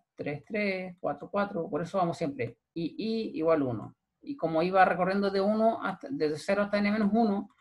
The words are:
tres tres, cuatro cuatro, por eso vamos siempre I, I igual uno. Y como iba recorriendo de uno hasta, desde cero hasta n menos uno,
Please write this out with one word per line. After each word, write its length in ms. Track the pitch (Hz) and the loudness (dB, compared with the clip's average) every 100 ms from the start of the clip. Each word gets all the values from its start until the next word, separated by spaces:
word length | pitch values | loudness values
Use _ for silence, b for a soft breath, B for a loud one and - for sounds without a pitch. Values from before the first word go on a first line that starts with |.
| _ | _
tres 300 | - - 147 | -10 -8 -8
tres, 500 | - 214 208 190 185 180 | -6 -2 -2 -2 -8 -6
cuatro 300 | - - - | -6 -6 -4
cuatro, 400 | 202 202 196 165 | -2 -2 -4 -4
por 100 | 147 | -4
eso 160 | 170 196 | -2 0
vamos 220 | 170 156 | 0 0
siempre 400 | 160 139 156 - _ | -4 -2 -6 -6 _
I, 200 | 165 165 - | -6 -6 -4
I 400 | 214 226 220 - | -4 -2 -4 -2
igual 240 | 160 160 | 2 2
uno. 340 | 131 110 120 - _ _ | 2 -4 -8 -16 _ _
Y 160 | - 139 | -14 -6
como 260 | 160 160 | 0 0
iba 220 | 175 190 | 2 6
recorriendo 460 | 185 175 180 196 202 | 6 4 2 2 0
de 100 | 196 | 2
uno 420 | 196 214 220 226 | 2 4 2 2
hasta, 260 | - 185 - | -4 -6 -8
desde 260 | - 156 151 | -2 0 0
cero 280 | - 196 | -2 0
hasta 120 | 202 202 | 2 0
n 160 | 208 | 2
menos 180 | 220 202 | 2 4
uno, 340 | 220 220 202 - _ | 4 4 2 -4 _